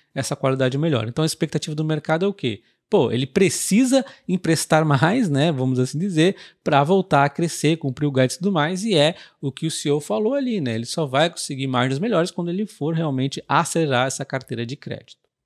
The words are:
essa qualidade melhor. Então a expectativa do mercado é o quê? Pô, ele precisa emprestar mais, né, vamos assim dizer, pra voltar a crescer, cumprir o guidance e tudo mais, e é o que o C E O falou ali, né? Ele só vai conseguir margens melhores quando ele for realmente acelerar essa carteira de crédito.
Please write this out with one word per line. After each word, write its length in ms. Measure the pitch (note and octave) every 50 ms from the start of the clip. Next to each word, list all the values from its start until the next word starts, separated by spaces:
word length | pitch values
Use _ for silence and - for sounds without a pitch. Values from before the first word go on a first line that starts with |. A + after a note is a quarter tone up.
| _ _ -
essa 220 | C#3+ B2+ - C3+
qualidade 420 | - - C3 C3+ C3 C3 B2+ C3
melhor. 300 | C#3 D#3+ E3+ C#3+ A2+ A2
Então 160 | A2 A#2 - D#3
a 20 |
expectativa 500 | E3 - - - - - D3+ - - D3+
do 80 | D3+ D#3+
mercado 420 | D#3 D#3 D3+ - - D#3+ E3 F#3
é 20 |
o 60 | G3+ G3
quê? 280 | - - B2 G#2 - _ _ _ _ _ -
Pô, 220 | - F#3+ C3 A2
ele 140 | G#2+ B2 C3+
precisa 800 | - - G3+ G3 E3 - - - - F#3 A3 C4+ B3 C4 C4 C4 - - - -
emprestar 580 | - F3+ F#3 - D#3 E3 D3+ - - E3 D#3 D#3+
mais, 420 | D3+ C#3 B2 D#3+ E3 G#3 C4+ A#3+
né, 240 | E3+ C#3+ C3+ D3+ E3+
vamos 280 | D#3 B2+ C3 C3 B2+ B2
assim 180 | B2+ B2+ -
dizer, 380 | D3+ F#3 G#3 F3 D#3 D#3+ F#3 F#3+ - - - _ _ -
pra 200 | - D3+ C#3 C#3+
voltar 400 | D3+ G3 F#3+ F3+ - D3+ C#3 C#3
a 60 | C#3+
crescer, 480 | - - E3+ E3 - - - D3 E3
cumprir 280 | D#3+ - C3+ B2 - D3+
o 60 | C#3+
guidance 240 | C3+ C3 C3 B2 -
e 20 |
tudo 140 | - F3 G3+
mais, 320 | G3 D#3 D3 E3 F#3+ F3+ G#3
e 100 | A3+ G3
é 220 | D3+ C#3+ D#3 F3+ - - - _ -
o 100 | - C#3
que 140 | - - D#3+
o 60 | D#3+
C 180 | - - - D3+
E 20 |
O 80 | C#3+ D3+
falou 360 | D3 - G#3 A3 G#3+ A3 C#4
ali, 260 | C#4+ C4+ B3+ A3+ G3
né? 140 | C#3+ B2 A2
Ele 100 | A2+ A#2
só 180 | - - F3 D#3
vai 240 | C3+ B2+ C#3 D#3+
conseguir 380 | F3 E3+ - - - D3 C3 C3+
margens 320 | C3+ B2+ B2 B2 C3 C3+
melhores 320 | C#3 F#3+ B3 G#3+ E3 E3+ F3+
quando 200 | - - F3 E3+
ele 180 | F3 F#3+ G#3+
for 260 | - - - C#3+ D#3 E3
realmente 500 | D#3+ E3+ D3+ C3+ B2+ C3 C#3 - - -
acelerar 580 | - C#3 D3+ E3 - - E3+ E3 C#3+ C3 B2 C3
essa 180 | C3+ - - -
carteira 400 | - - C3 - - B2+ A2+ A#2+
de 120 | A#2 D3
crédito. 420 | - - - A2+ - - - - _ _ _ _ _ _